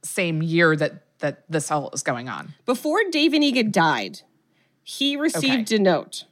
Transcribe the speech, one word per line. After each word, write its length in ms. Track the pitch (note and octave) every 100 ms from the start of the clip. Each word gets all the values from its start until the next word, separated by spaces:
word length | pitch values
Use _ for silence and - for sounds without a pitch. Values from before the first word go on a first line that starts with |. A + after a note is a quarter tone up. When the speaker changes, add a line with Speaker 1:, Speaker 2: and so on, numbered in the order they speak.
Speaker 1:
same 400 | - - F3 D#3+
year 320 | E3 E3 E3+
that, 300 | D#3 D3+ - _ _
that 260 | D3 C#3 _
this 200 | D#3+ C#3+
all 200 | D3+ C#3
is 100 | -
going 260 | - B2 B2
on? 260 | F2+ - -
Speaker 2:
Before 360 | - B3 D4+ F4 G#4
David 320 | D#4 D#4 D4+
Egan 280 | D4 B3+ A3
died, 500 | G3 E3 C3 G2 - _ _ _ _ _ _
he 340 | - - C#4 C#4+
received 520 | D#4 - C4+ B3+ G#3+
Speaker 1:
Okay. 60 | A3
Speaker 2:
a 20 |
note. 460 | F#3+ D#3 - - -